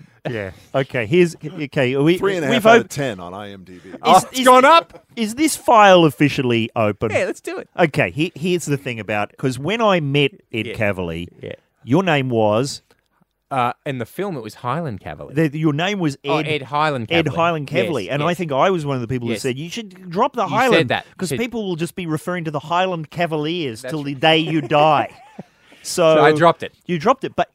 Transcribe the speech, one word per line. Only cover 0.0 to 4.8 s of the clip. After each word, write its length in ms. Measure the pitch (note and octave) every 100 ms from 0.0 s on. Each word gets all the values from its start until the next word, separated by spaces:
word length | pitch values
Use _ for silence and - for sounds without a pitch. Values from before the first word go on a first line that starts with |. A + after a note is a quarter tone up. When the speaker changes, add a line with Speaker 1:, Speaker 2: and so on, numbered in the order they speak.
| - _ -
Speaker 1:
Yeah. 240 | A2+ F#2+ - _
Okay. 320 | C3+ C#3 B2+ G#2+
Here's, 300 | F3+ F3 - D3+
okay. 500 | E3 C#3+ D3+ B2+ C#3
We, 220 | D3+ F3+
Speaker 2:
Three 180 | F#3+ F#3
and 80 |
a 40 | C#3
half 80 | A#3+
Speaker 1:
we've 100 | A3
Speaker 2:
out 140 | A#3
Speaker 1:
op-, 60 | G3+
Speaker 2:
of 40 |
ten 300 | D3 C3+ F#2+
on 160 | F2 F#2+
I 160 | G2+
M 120 | G2
D 140 | F2+ F2+
B. 140 | - -
Speaker 3:
Oh, 160 | - F3+
Speaker 1:
is, 60 | -
Speaker 3:
it's 140 | B3+
Speaker 1:
is, 60 | B3+
Speaker 3:
gone 180 | B3+ C#4
up. 400 | E4